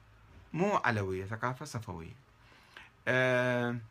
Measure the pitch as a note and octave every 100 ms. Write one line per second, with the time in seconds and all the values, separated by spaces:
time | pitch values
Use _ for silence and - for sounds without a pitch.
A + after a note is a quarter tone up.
0 | - - - - - D#3+ G3+ F#3+ - A2
1 | F#2+ F#2 G2 A2+ B2 C3 D3+ A#2 - F2
2 | E2 - - - - - - - - -
3 | - B2+ B2+ B2 B2+ B2 A#2+ A#2+ A2